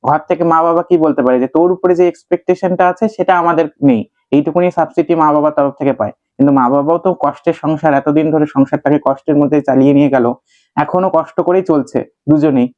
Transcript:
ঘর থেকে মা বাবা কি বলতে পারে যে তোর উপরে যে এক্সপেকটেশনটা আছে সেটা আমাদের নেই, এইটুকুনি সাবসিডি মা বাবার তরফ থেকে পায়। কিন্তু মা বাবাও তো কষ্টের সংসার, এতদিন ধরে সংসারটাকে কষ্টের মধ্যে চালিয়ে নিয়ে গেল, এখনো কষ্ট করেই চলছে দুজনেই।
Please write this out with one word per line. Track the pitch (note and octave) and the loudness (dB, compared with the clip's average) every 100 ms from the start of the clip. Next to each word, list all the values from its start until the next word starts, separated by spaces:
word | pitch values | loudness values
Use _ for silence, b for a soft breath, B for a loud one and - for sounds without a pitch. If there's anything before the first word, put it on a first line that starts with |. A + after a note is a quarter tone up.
ঘর | - D3+ - | -2 -2 -2
থেকে | E3+ | -4
মা | E3+ E3 | 0 0
বাবা | E3+ E3+ | 2 0
কি | E3+ F3 | 0 0
বলতে | D#3 C#3 | 2 0
পারে | B2+ B2+ | 0 0
যে | C3 | 0
তোর | D#3+ F3 | 0 0
উপরে | F3+ F3+ F3 | 0 0 2
যে | F3 | 0
এক্সপেকটেশনটা | E3+ _ F3 - F3+ F#3 F3+ F3+ | -2 _ -6 -2 -2 -2 0 0
আছে | F3+ A3 | 0 -4
সেটা | A3 F#3 F3+ | -2 0 0
আমাদের | E3+ E3 D#3 _ | 0 0 -2 _
নেই, | C#3+ A#2 - _ _ | 0 0 -4 _ _
এইটুকুনি | C#3 D3 D#3+ F3+ | -2 0 -2 -2
সাবসিডি | F3 D#3 - D#3+ E3 | -2 -4 -2 -2 0
মা | D3+ | 2
বাবার | D3+ D3+ D3+ | 2 0 0
তরফ | C#3 C#3 | -2 -2
থেকে | C#3 | -4
পায়। | B2+ - - _ | -2 -6 -8 _
কিন্তু | - C#3 | -2 2
মা | C#3 B2 | 2 2
বাবাও | C#3 C#3+ E3+ | 0 0 -2
তো | F#3+ F3 | -2 -2
কষ্টের | C#3+ D3 - D#3 | -4 -4 -6 -4
সংসার, | D3+ D#3 D#3+ | -4 -2 0
এতদিন | C#3 C#3+ D3 D#3 | 0 0 0 0
ধরে | D#3 D3+ - | 0 -2 -2
সংসারটাকে | C3+ D3 C#3 D3 | -2 -2 0 0
কষ্টের | C3+ C3+ - D3 | 0 -4 -2 0
মধ্যে | C#3+ D3+ | 2 0
চালিয়ে | C#3+ C3 C3+ | 0 2 2
নিয়ে | C#3+ C#3+ | 4 2
গেল, | C3 A#2+ B2+ _ _ _ - | 2 -2 -4 _ _ _ -6
এখনো | D3 F3+ F#3+ | -4 -2 -2
কষ্ট | E3 D#3+ - | -2 -4 -4
করেই | E3 F#3 | 0 0
চলছে | F#3 D3+ B2+ - - _ - | 0 -2 -2 -6 -8 _ 0
দুজনেই। | D3+ D#3 C3+ B2 | 2 2 0 -2